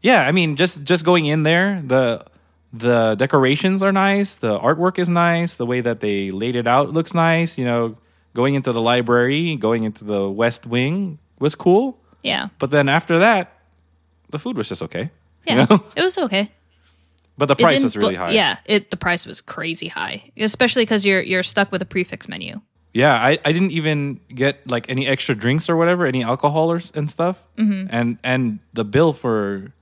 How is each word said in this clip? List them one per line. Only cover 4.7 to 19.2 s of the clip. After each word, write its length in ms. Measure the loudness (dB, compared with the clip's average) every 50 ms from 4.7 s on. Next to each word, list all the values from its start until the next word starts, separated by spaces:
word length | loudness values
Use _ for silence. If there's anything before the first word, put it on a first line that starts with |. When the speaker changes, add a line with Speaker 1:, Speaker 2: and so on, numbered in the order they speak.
| 0 2 0 0 0 0
Speaker 1:
is 100 | -2 0
nice, 460 | 2 2 2 2 2 0 -2 -4 -4
the 100 | -6 -4
way 140 | -2 -2 -2
that 200 | 0 -2 -4 -2
they 300 | -2 -2 -2 -2 -4 -4
laid 260 | -6 -4 -4 -4 -4
it 100 | -2 0
out 260 | 2 2 2 2 0 -2
looks 220 | -4 -4 -2 -2
nice. 440 | 0 2 2 2 0 0 -2 -4 -4
You 60 | -2
know, 320 | -2 0 0 -2 -2 -6 -10 _ _ _ _ _ _ _
going 200 | -2 0 0 0
into 180 | 0 -2 -2 -2
the 80 | 0
library, 760 | 2 2 2 2 2 2 2 2 4 2 0 -2 -2 -2 -4
going 280 | -2 -2 0 0 0 -2
into 200 | -4 -6 -8 -8
the 240 | -4 -2 -2 -2 -2
West 360 | -2 0 0 -2 -2 -4 -8
Wing 520 | -4 -2 -2 -2 -2 -2 -4 -6 -6 -8 -14 _ _ _ _
was 160 | -4 -4 -4
cool. 440 | 0 2 4 4 4 2 0 -6 _ _ _ _ _ _
Speaker 2:
Yeah. 260 | -4 -4 -4 -6 -8 _ _
Speaker 1:
But 120 | -4 0
then 180 | 2 2 2 4
after 300 | 2 0 0 2 2 4
that, 340 | 4 4 4 2 -2 -6 _ _ _ _ _ _ _ _ _ _ _ _ _ _ _ _
the 80 | -12 -10
food 180 | -8 -8 -6
was 120 | -6 -6 -6
just 140 | -6 -10 -10
okay. 280 | -10 -8 -8 -10 -10 _ _ _ _ _ _ _
Speaker 2:
Yeah, 140 | 0 2 2 6
Speaker 1:
You 40 | 6 4
know? 80 | 4 2 -2
<laughs> 60 | -4
Speaker 2:
it 60 | -2 0
was 160 | 0 0 -2
okay. 320 | -2 0 0 -2 -2 -2 _ _ _ _ _ _ _ _ _ _ _ _ _ _ _ _ _ -4
Speaker 1:
But 80 | 0
the 60 | 0 2
Speaker 2:
It 40 | 4
Speaker 1:
price 120 | 6 4 4
Speaker 2:
didn't 100 | 4 2
Speaker 1:
was 120 | 0 0
really 180 | 0 0 0 0
Speaker 2:
bu-, 40 | -2
Speaker 1:
high. 100 | -4 0
Speaker 2:
yeah, 260 | 0 2 2 0 -2 -4 _
it, 260 | -2 -2 -2 0 _
the 60 | -10
price 300 | -6 -4 -4 -2 -2